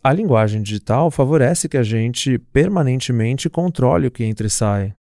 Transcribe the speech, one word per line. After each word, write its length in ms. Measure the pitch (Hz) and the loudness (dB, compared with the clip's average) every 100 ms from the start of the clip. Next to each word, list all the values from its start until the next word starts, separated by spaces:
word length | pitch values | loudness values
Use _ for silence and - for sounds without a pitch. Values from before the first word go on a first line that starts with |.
a 80 | 135 | 0
linguagem 500 | 160 214 113 107 107 | 0 2 2 2 0
digital 480 | 101 104 - 113 165 | -4 -6 -2 0 0
favorece 600 | 147 135 156 127 170 - | 0 2 4 2 0 -2
que 80 | 139 | -2
a 60 | |
gente 540 | 110 113 113 123 139 123 | 0 0 -2 -2 -2 -2
permanentemente 1120 | - 135 175 196 139 127 - 120 113 131 160 | 0 0 2 2 0 -2 -2 0 0 -2 -4
controle 580 | 160 180 165 127 170 131 | -2 -4 0 0 2 -2
o 40 | |
que 140 | - 113 | -4 -6
entra 220 | 107 107 | -4 -4
e 20 | |
sai. 440 | - 107 101 98 - | -2 -2 -2 -4 -8